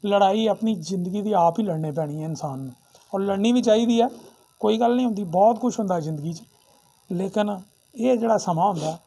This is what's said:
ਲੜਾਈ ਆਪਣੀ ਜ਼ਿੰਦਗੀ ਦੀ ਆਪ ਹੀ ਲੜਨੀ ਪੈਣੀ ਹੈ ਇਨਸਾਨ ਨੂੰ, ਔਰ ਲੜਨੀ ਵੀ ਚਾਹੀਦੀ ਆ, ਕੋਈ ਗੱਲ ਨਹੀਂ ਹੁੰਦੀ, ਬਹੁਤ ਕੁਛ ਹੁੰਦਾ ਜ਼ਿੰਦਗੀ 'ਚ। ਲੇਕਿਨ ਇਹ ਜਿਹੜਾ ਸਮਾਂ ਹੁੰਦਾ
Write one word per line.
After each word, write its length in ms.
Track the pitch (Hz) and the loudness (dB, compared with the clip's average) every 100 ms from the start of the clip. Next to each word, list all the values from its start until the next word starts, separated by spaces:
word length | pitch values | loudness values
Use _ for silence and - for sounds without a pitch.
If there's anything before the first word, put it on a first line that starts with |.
ਲੜਾਈ 420 | 202 202 196 214 220 | 2 4 4 4 0
ਆਪਣੀ 280 | 196 226 202 | 0 -2 -2
ਜ਼ਿੰਦਗੀ 460 | 160 185 175 202 | -4 -6 -4 -4
ਦੀ 100 | 208 | 0
ਆਪ 240 | 202 170 165 | 2 2 2
ਹੀ 60 | |
ਲੜਨੀ 260 | 214 160 156 | -2 -2 -4
ਪੈਣੀ 280 | 151 151 151 | -4 -6 -6
ਹੈ 60 | 156 | -6
ਇਨਸਾਨ 320 | 151 151 135 | -6 -8 -8
ਨੂੰ, 140 | 135 123 _ _ _ | -12 -16 _ _ _
ਔਰ 80 | 196 | -4
ਲੜਨੀ 320 | 196 196 220 | -2 0 2
ਵੀ 100 | 247 | 2
ਚਾਹੀਦੀ 380 | 233 214 233 233 | 4 2 4 2
ਆ, 80 | 240 - - _ _ _ | 2 -2 -20 _ _ _
ਕੋਈ 200 | 214 220 | 0 2
ਗੱਲ 140 | 233 247 | 2 2
ਨਹੀਂ 100 | 254 | 0
ਹੁੰਦੀ, 180 | 202 | -2
ਬਹੁਤ 340 | 196 175 208 233 | -2 4 4 4
ਕੁਛ 200 | 247 - | -2 -2
ਹੁੰਦਾ 220 | 202 175 | -2 -2
ਜ਼ਿੰਦਗੀ 320 | 151 156 156 | -2 -6 -6
'ਚ। 100 | 165 - _ _ _ _ _ _ | -10 -14 _ _ _ _ _ _
ਲੇਕਿਨ 480 | 175 190 202 208 202 185 _ _ | -6 -4 -2 -2 -4 -12 _ _
ਇਹ 220 | 247 240 247 | -4 0 2
ਜਿਹੜਾ 220 | 226 208 | 2 0
ਸਮਾਂ 300 | - 165 190 | 0 0 0
ਹੁੰਦਾ 280 | 175 151 165 | 0 -4 -6